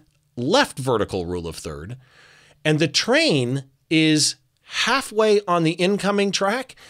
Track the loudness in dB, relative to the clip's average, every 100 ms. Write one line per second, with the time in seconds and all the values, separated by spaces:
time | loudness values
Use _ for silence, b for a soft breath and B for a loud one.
0 | _ _ _ -6 0 2 2 -2 -2 0
1 | 0 -2 -4 -6 -6 -10 -12 -12 -12 -16
2 | b b b b b b -2 0 0 0
3 | 0 2 2 2 0 -4 -8 _ -2 2
4 | 4 2 0 -4 _ _ -10 -4 -2 -2
5 | -2 0 4 2 2 2 2 2 0 0
6 | 0 0 0 0 -2 -2 -6 -16